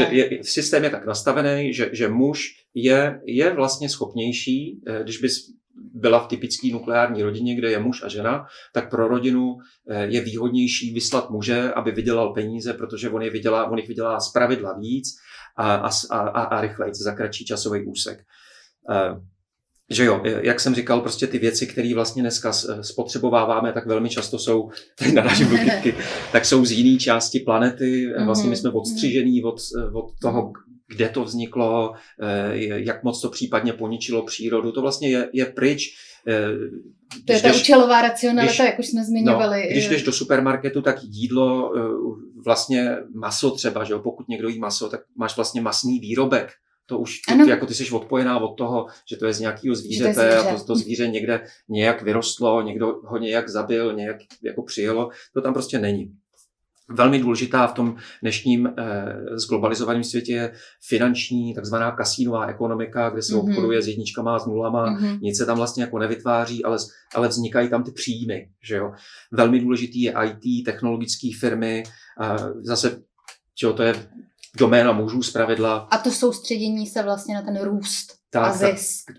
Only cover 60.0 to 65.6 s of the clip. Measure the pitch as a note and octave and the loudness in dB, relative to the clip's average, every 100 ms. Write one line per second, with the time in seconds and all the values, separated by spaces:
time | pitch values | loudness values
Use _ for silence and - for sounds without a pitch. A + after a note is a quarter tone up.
60 | A#2 A#2+ A#2 A#2+ A#2 - - _ - A2+ | -2 -4 -2 -4 -4 -8 -20 _ -2 2
61 | B2 B2 - B2 A#2 A2 G2+ A2+ A#2 A#2 | 2 2 -2 -2 -2 -6 -4 -2 -2 -2
62 | A2 - B2 A2+ G#2 G#2 A#2 A2+ A2 B2 | -4 0 0 0 -4 -2 -2 -2 -4 -2
63 | A#2 A2 G#2+ G#2+ G2+ G2+ A2+ A2+ G#2 G#2+ | -2 -2 0 0 2 2 2 2 0 -4
64 | G#2 - A#2 A2+ A2+ G#2+ A2+ A#2 A2+ G2+ | -6 -4 -2 -2 -2 -2 0 0 0 0
65 | G#2 G2+ G2+ G2+ A#2 A#2 | -2 -2 -4 -2 0 0